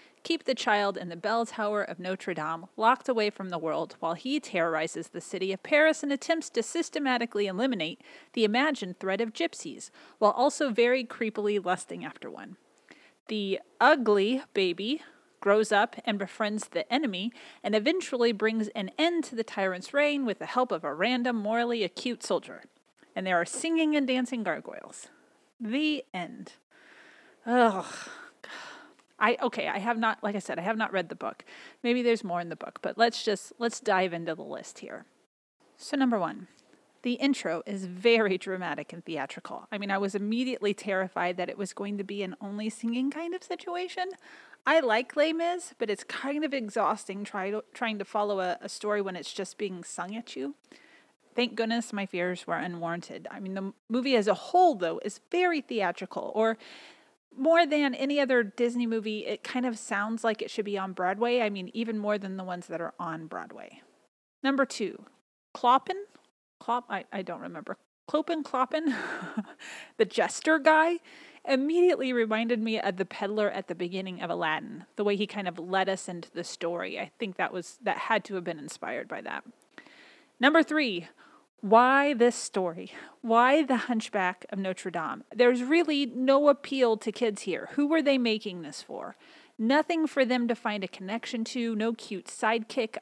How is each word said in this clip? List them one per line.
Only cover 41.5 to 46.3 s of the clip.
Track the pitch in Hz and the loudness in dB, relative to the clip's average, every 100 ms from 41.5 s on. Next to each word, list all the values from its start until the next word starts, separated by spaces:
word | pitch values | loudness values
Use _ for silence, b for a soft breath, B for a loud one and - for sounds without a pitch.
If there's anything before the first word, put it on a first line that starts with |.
it | - | -4
was | 190 | -8
going | - 202 202 | -6 -6 -6
to | |
be | 196 202 | -6 -6
an | 190 - | -6 -8
only | 202 208 214 | -10 -6 -6
singing | - 226 240 269 | -4 -4 0 -2
kind | 294 339 | -2 -6
of | 359 | -8
situation. | - - - 349 359 370 370 370 B B B B 262 | -8 -10 -6 -6 -6 -6 -6 -8 B B B B 4
I | 320 | 4
like | 262 220 254 302 | 4 2 2 2
Les | 311 | 2
Mis, | 330 339 359 - - | 2 -2 -2 -8 -6
but | 214 | -4
it's | 196 | -4
kind | - - 269 | -6 -6 -4